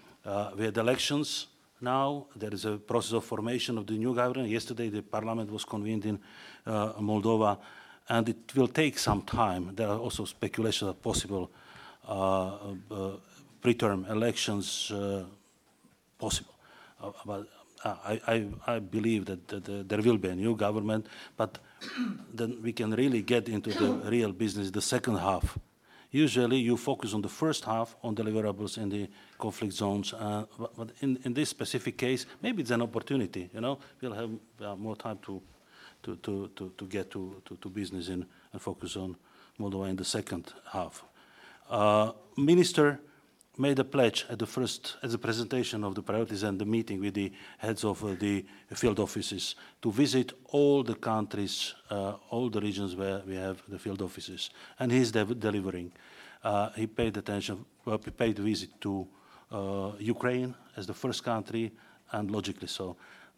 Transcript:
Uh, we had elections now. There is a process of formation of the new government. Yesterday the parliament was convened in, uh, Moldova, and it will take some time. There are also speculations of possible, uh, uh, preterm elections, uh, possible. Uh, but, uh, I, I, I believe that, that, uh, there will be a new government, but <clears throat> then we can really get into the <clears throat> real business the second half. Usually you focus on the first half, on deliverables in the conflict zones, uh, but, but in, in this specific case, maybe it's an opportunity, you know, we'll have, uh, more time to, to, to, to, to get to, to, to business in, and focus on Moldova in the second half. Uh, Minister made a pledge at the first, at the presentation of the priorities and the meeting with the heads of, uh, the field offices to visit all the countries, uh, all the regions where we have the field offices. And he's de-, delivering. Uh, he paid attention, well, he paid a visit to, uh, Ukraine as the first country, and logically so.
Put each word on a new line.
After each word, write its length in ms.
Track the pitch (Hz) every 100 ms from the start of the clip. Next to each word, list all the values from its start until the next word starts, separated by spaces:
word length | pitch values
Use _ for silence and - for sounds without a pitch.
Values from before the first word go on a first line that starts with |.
| - -
Uh, 280 | 104 101 104 98
we 80 | 110
had 120 | 110
elections 720 | 113 131 - 143 147 - - _ _ _
now. 460 | 123 135 139 143 - 107
There 160 | 107
is 140 | 101 107
a 120 | 104
process 360 | - 117 107
of 120 | 113 -
formation 520 | 113 113 123 - 113
of 80 | 101
the 80 |
new 220 | 110 120 123
government. 340 | 123 127 117
Yesterday 400 | 113 - 117 117
the 140 | 104
parliament 480 | 101 110 110 113 107
was 120 | 107
convened 400 | - 107 104 110 107
in, 140 | 104 - - - - -
uh, 280 | 107 107
Moldova, 680 | 107 104 107 110 110 104 101 - - - - -
and 200 | 117 113
it 260 | 110 - 135
will 120 | 123
take 300 | 156 151 -
some 240 | - 101
time. 540 | - 113 107 90 90 98
There 120 | 107
are 120 | 107
also 260 | 120 - 98
speculations 640 | - 104 - 113 101 101
of 100 | 90
possible, 520 | 113 101 92 98 87 - - - - - -
uh, 480 | 101 95 95 92 - 101 95 -
uh, 220 | 104 95 98 - - - -
preterm 480 | 123 117 113 98 95
elections, 800 | 110 117 113 - 101 90 - -
uh, 360 | 104 101 98 92 104 _ _ _ _ _ _ _ _
possible. 380 | 110 - - _ - - - -
Uh, 120 | 101 -
but, 240 | 104 101 107 - - -
uh, 120 | 107 101
I, 180 | 104 110 -
I, 480 | 113 101 - - 117
I 40 |
believe 460 | 92 110 113 107 92
that, 220 | 92 -
that, 220 | 101 92
uh, 140 | 101 95
there 160 | 104
will 160 | 113 107
be 120 | 92
a 60 | 90
new 200 | 110 107
government, 500 | 104 107 104 107 - - - -
but 220 | 110 - - - - 262
<clears throat> 380 | 226 - -
then 300 | 113 117 120
we 100 | 113
can 220 | 113 110 107
really 260 | 135 117
get 260 | 113 120 117
into 220 | 104 113
the 240 | 98 -
<clears throat> 120 | - 104
real 220 | 120 107
business 400 | 92 110 101 98
the 100 | 104
second 360 | - 127 123 101
half. 380 | 92 87 - - - _ _ - -
Usually 460 | 139 151 123 120 131
you 200 | 117 117
focus 360 | 139 - 110
on 80 | 107
the 60 | 101
first 380 | - 160 - 113
half, 280 | 113 117 -
on 140 | 120 107
deliverables 640 | 110 110 104 98 101 -
in 100 | 101
the 220 | 104 95 - - -
conflict 360 | 110 - 107
zones, 400 | 95 104 101 98
uh, 320 | - 107 104 107 -
but, 200 | 117 -
but 120 | 113 -
in, 180 | 139 127 127
in 80 |
this 160 | 123 151
specific 480 | - 120 123 - -
case, 280 | 123 127 - -
maybe 200 | 226 214
it's 100 | 117
an 100 | 117
opportunity, 680 | 117 113 - 135 98 98 90
you 60 | 107
know, 200 | 123 139 - -
we'll 140 | 127
have, 160 | 104 113 113 - -
uh, 140 | 104 98
more 180 | 110 101
time 240 | 113 101 -
to, 160 | 95 - - _ - - -
to, 120 | - 98
to, 320 | - 98 92 -
to, 160 | 92 -
to 80 | 95
get 260 | 101 90
to, 300 | 98 92 95
to, 140 | - 92
to 120 | 98
business 380 | 101 92 95 85
in, 180 | 90 90 - -
and 80 | -
focus 340 | - 90 87 101
on 220 | 92 87 _ - - -
Moldova 300 | 101 95 98
in 80 | 95
the 80 | 87
second 480 | 110 - 87 - - -
half. 320 | 98 82 - - _ - - - - -
Uh, 440 | 113 104 107 110 - - -
Minister 640 | 143 180 180 - 147 139 - - _ _ _ -
made 220 | 139 135
a 60 | 127
pledge 400 | 139 117 - -
at 80 | 110
the 80 | 110
first, 520 | - 117 - - -
at 80 | 123
the 80 | 113
presentation 680 | 107 113 117 127 113 110 101
of 100 | 98
the 60 |
priorities 420 | 101 107 113 101
and 160 | 104 95
the 60 | 104
meeting 340 | 113 110 98
with 140 | 101
the 180 | 101 98 - - -
heads 280 | 107 107 107
of, 180 | 92
uh, 100 | 107 92
the 260 | 104 98 - - -
field 260 | - 120 101
offices 560 | 101 107 - 95 - - - _
to 80 | 117
visit 420 | 107 143 127 123 - -
all 340 | 147 143 143
the 120 | 120 107
countries, 800 | 120 110 104 104 98 - - - -
uh, 240 | 101 98 104 -
all 180 | 120 123
the 100 | 104
regions 380 | 104 95 98 90
where 240 | 98 98 95
we 100 | 95
have 260 | 95 92 -
the 100 | 98
field 220 | 107 95
offices. 480 | 92 - 87 90 - - - -
And 140 | 127
he's 200 | 127 117
de-, 240 | 110 104 120
delivering. 580 | 107 101 95 90 90 - - - - -
Uh, 260 | 107 101 107 -
he 100 | 110
paid 300 | 117 113 104
attention, 500 | 104 101 95 98 - _ 120
well, 140 | 107
he 80 | -
paid 260 | - 117 104
a 20 |
visit 280 | 104 101 87 -
to, 260 | 101 98 92 - - - _
uh, 420 | 107 98 98 98 104
Ukraine 540 | 107 113 123 127 127 127 - -
as 100 | 92
the 80 |
first 300 | - 131 113
country, 480 | 123 113 104 113 113 - - - -
and 180 | 110 101
logically 380 | 104 101 - 92
so. 300 | - 95 87 - - -